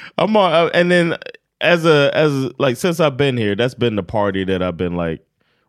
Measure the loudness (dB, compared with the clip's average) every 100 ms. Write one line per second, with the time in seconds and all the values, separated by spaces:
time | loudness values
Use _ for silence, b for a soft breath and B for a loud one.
0 | B B 0 2 2 2 2 2 2 2
1 | 0 -4 -10 -20 _ -4 0 2 4 4
2 | 4 2 2 0 -2 -2 -2 0 -2 0
3 | 0 0 -2 0 0 0 -2 -2 -2 -2
4 | -4 -2 -2 -2 -2 -2 -2 -4 -4 -4
5 | -4 -6 _ _ _ _